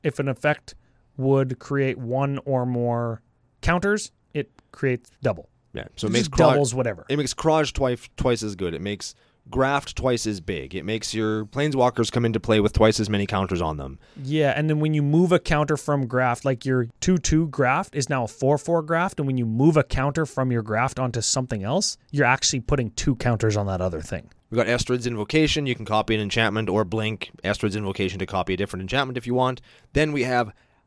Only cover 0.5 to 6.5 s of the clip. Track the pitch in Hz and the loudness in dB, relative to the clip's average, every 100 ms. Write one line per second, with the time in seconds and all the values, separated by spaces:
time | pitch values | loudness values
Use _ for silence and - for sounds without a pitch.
0.5 | 151 - - _ _ _ - 131 135 135 | -2 -8 -20 _ _ _ -4 2 4 2
1.5 | 127 - 139 135 123 117 131 139 139 - | -4 -4 -2 0 -2 -4 -2 -2 -4 -2
2.5 | 131 123 123 120 120 117 113 _ _ _ | -2 0 0 0 0 -2 -6 _ _ _
3.5 | _ 165 175 196 214 - _ _ 151 139 | _ -2 0 0 -2 -4 _ _ -6 -6
4.5 | _ _ - 135 120 _ _ 127 80 - | _ _ -4 -2 -2 _ _ -4 -4 -10
5.5 | _ _ - - - - - 160 135 156 | _ _ -12 -12 -6 0 0 0 4 6